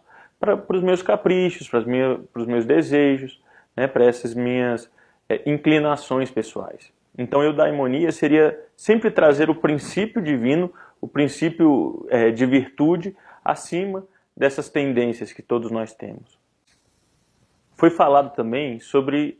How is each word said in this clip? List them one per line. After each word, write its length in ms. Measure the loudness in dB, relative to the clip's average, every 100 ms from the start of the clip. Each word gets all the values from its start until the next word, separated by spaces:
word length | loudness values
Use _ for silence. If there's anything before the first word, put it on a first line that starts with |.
| _ -20 _ 0
pra, 180 | 2 2
pros 240 | 0 0
meus 220 | 2 0
caprichos, 640 | 0 0 2 2 0 -2 -4
pras 160 | -2
minha, 340 | 0 0 0 -2 -6
pros 140 | -8 -2
meus 180 | -2
desejos, 720 | 2 2 2 2 2 0 -4 -18 _ _ _
né? 120 | -4 -2
Pra 180 | 4
essas 280 | 2 2 -6
minhas, 580 | -4 -2 -2 -2 -4 -8 _ _ _ -6
é, 180 | -4 -2
inclinações 840 | -2 2 2 2 -2 -4 -4 -4
pessoais. 600 | -6 -8 -10 -14 -16 _ _ _
Então, 280 | -12 -2 0
eudaimonia 680 | 2 2 0 0 -2 -2 -2
seria 480 | 0 2 4 4 0 -14
sempre 360 | _ 0 2 2
trazer 380 | 4 4 4 2
o 40 |
princípio 640 | 0 0 -2 -4 -6 -4 -4
divino, 520 | -2 0 0 0 -2 -8 -20 -16
o 80 | -8
princípio, 1000 | -2 -2 0 -4 2 4 4 0 -6 -2
é, 220 | 2 2
de 140 | 2
virtude, 720 | 2 2 0 0 0 0 -4 -14 -20 -10
acima 580 | -6 -6 -6 -6 -6 -8 -12 _ _
dessas 320 | -2 -2 -2 -6
tendências 640 | -4 -2 0 -2 -4 -10
que 100 | -12
todos 280 | -4 -4 -4
nós 240 | -8 -8
temos. 460 | -12 -16 -18 -20 _ _ _ _ _ _ _ _ _ _ _ _ _ _
Foi 140 | 2 2
falado 420 | 4 4 4 2
também 460 | -4 -4 -4 -6 -10
sobre 600 | -2 -2 0 -2 -4